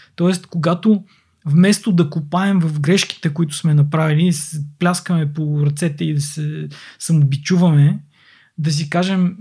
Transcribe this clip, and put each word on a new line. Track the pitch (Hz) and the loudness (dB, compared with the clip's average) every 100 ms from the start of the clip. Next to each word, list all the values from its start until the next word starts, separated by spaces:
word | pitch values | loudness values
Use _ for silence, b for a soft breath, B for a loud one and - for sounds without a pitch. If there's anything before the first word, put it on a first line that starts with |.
| B - | B -2
Тоест, | 175 180 - | 0 -2 -6
когато | 170 160 175 220 202 - b b _ | -4 -2 0 2 0 -2 b b _
вместо | 151 160 190 208 226 | 0 4 4 2 0
да | 175 147 | 0 0
копаем | 165 147 180 196 196 | -2 -4 -2 0 2
в | 160 151 | 0 0
грешките, | 143 190 - - 160 | 0 0 0 -4 -6
които | 147 160 | -2 -4
сме | - 160 | -2 0
направили, | 147 143 156 156 151 180 | 2 2 2 0 2 2
и | |
се | 170 - 156 143 - | 0 -6 -10 -10 -4
пляскаме | 175 175 - 170 147 | -2 -2 -2 -2 -2
по | 151 151 147 147 | -4 -4 0 -2
ръцете | 147 170 147 | 0 -4 -4
и | 165 | -4
да | 147 | -2
се | 143 156 151 156 151 B B B | -4 -6 -8 -8 -12 B B B
самобичуваме, | - 160 139 139 - 185 175 147 143 202 - b b b b - | 0 2 2 0 0 2 4 4 4 2 -8 b b b b -6
да | 156 | -4
си | 147 147 | -4 -2
кажем, | 175 185 190 180 - | -2 0 0 0 -2